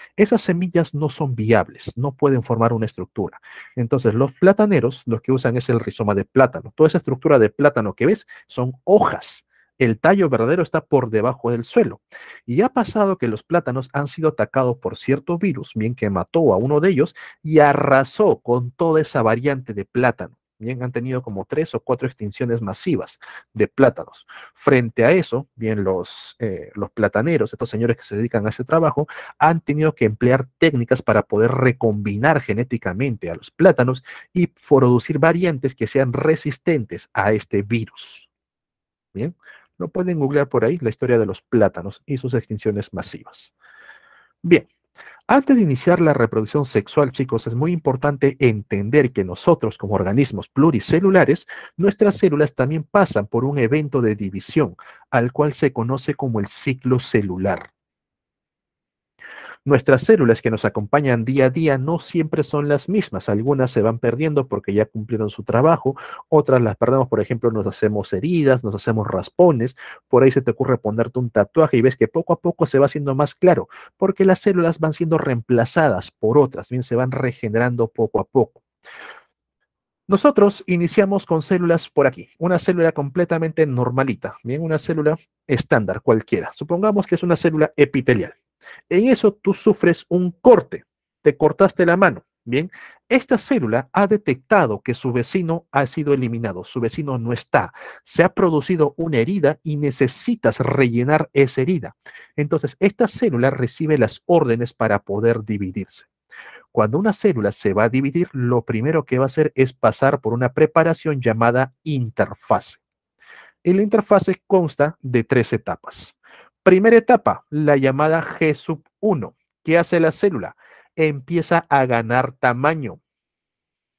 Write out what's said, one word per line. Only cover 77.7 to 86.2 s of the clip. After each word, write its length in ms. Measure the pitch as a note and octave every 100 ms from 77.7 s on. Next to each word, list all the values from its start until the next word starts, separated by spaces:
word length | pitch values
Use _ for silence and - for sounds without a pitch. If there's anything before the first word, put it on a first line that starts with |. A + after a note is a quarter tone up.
| A#2+ A2+
poco 320 | - A2 G#2
a 60 | F#2
poco. 380 | C3+ A2+ _ _ _ - - - - _ _ _ _ _ _ _ _ -
Nosotros 560 | G3 D4 B3 G3+ G3 -
iniciamos 580 | F3 E3+ - G3 G3 -
con 160 | D#3+
células 460 | D3+ F#3 F3 E3 -
por 180 | - C3+
aquí, 220 | B2+ - _
una 220 | E3+ F3
célula 320 | - F3+ E3
completamente 760 | D#3+ C#3+ C3 F3 E3 D#3+ D#3+ D#3
normalita, 680 | B2+ A#2+ B2 C3+ G#2 - -
bien, 180 | A#2 C#3
una 160 | E3 D#3
célula 400 | - D#3+ D3+ D#3+ _ _ -
estándar 540 | A#2+ - B2+ G2 F#2
cualquiera. 500 | - A2